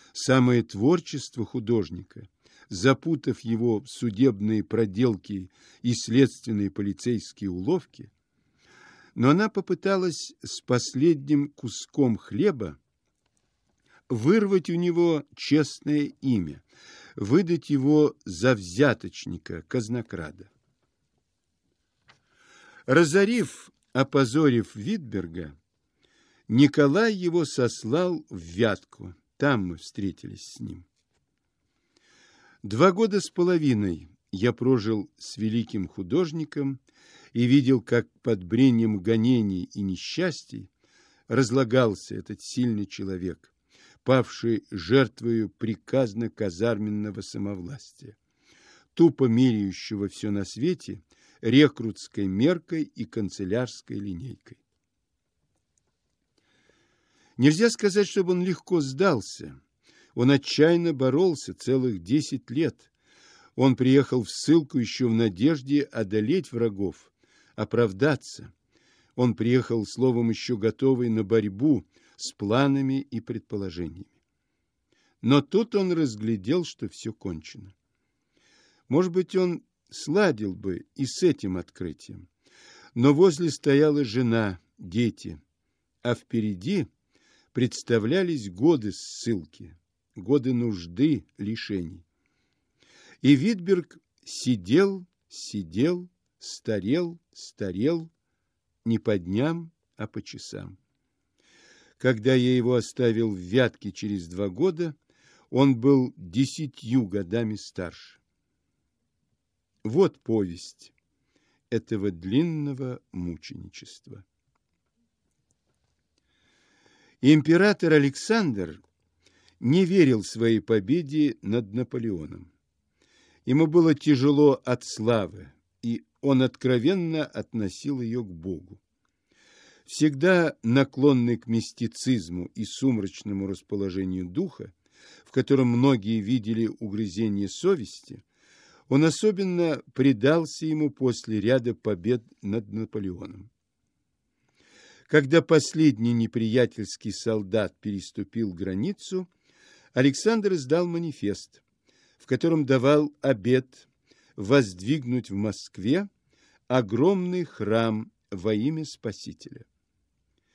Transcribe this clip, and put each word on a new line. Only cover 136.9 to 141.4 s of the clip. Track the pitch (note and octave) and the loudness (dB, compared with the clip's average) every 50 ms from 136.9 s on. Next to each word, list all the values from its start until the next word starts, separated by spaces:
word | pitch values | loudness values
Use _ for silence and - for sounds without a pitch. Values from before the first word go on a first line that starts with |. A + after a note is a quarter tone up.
| F#2+ G#2 A2+ G2 E2+ G2 A2+ G#2+ G2+ G2 G2+ F#2+ | -6 -6 -6 -6 -4 -4 -2 -2 -2 -2 -4 -6
совести, | - - - F#3 G3 D#3 G#2+ - - - - - C3+ - _ _ _ _ _ _ _ _ _ _ _ _ _ _ | -6 -4 -2 0 0 0 -4 -10 -14 -20 -20 -20 -20 -20 _ _ _ _ _ _ _ _ _ _ _ _ _ _
он | C3+ C#3 D#3 | 2 4 4
особенно | E3 D3+ - - G#3+ G#3 F3+ G3 F#3 F3+ F3 E3+ E3 D3 - - - _ | 4 2 2 0 0 0 0 -2 -2 0 0 0 0 -2 -4 -8 -12 _
предался | - B2+ C#3 C3 G#2 G#2+ C3+ D#3 E3+ E3 D3+ - - D#3+ | 2 2 2 2 4 2 2 2 2 0 -2 -8 -8 -6
ему | D#3+ D#3 D#3 D3+ C#3+ | -4 -2 0 -2 -2
после | - - C3 B2+ A2+ - - - A2 G#2+ | -2 0 -2 -2 -2 -2 -6 -4 -4 -2